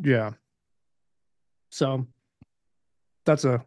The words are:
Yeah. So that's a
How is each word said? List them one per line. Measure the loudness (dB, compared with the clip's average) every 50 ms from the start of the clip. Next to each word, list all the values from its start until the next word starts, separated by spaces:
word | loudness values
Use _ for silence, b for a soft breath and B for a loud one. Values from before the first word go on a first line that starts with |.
Yeah. | 0 0 2 2 0 -4 -8 _ _ _ _ _ _ _ _ _ _ _ _ _ _ _ _ _ _ _ _ _ _ _ _ _ _ _
So | -4 -4 -2 -2 -2 -4 -6 -8 _ _ _ _ _ _ -20 _ _ _ _ _ _ _ _ _ _ _ _ _ _ _ 0
that's | 0 0 2 2
a | 0 0 0 -4